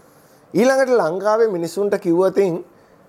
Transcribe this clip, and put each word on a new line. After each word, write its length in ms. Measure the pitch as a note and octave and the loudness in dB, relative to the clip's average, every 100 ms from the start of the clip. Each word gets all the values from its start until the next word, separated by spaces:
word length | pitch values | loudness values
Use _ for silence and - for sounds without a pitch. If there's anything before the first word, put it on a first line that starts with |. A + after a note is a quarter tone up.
| _ _ _ _ _ | _ _ _ _ _
ඊළඟට 360 | E3+ B3+ C4+ B3+ | 0 2 2 2
ලංකාවේ 580 | A#3 D#3+ F3+ G#3 A3 A3+ | 2 0 -2 -2 0 0
මිනිසුන්ට 460 | F3 E3 G3 G3+ G3 | -2 -6 -4 -2 -2
කිව්වතින් 540 | F3 E3+ F#3+ F3+ G3 E3 - _ _ _ | 0 2 2 2 0 -2 -8 _ _ _